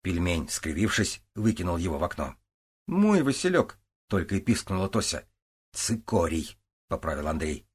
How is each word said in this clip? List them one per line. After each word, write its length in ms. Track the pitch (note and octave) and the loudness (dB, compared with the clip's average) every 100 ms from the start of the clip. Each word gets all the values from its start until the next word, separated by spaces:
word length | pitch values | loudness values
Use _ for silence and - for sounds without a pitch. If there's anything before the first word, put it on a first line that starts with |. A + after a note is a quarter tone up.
Пельмень, 480 | F#2 E2+ F2 E2+ D2+ | -2 0 0 0 -2
скривившись, 720 | - E2 D#2 G#2 - G2 - _ - | -6 -4 -2 0 2 0 -4 _ -2
выкинул 420 | A2 - F2 E2+ | 0 0 -2 -2
его 220 | F2+ D2 | -2 -2
в 40 | |
окно. 320 | F2 - D2 - _ _ _ _ - | -2 -4 -8 -8 _ _ _ _ -2
«Мой 340 | F3+ G#3 G3 | 4 6 6
василек!» — 560 | C#3 C3+ F3+ F3+ - - _ _ _ | 4 2 2 2 0 -6 _ _ _
только 260 | G2 - G2 | -2 0 0
и 40 | |
пискнула 500 | - G#2+ - F#2 G2 | 2 0 0 -2 0
Тося. 380 | A2 - - - _ _ _ _ | 0 -2 -6 -10 _ _ _ _
«Цикорий!» — 840 | - - A2+ - G#2+ E2 E2 D2 - _ _ _ | -8 -4 -4 0 0 2 -2 -4 -14 _ _ _
поправил 400 | - D#2+ D2 D2+ | -6 -4 -4 -2
Андрей. 400 | D#2+ D#2 C#2+ _ | -2 -2 -6 _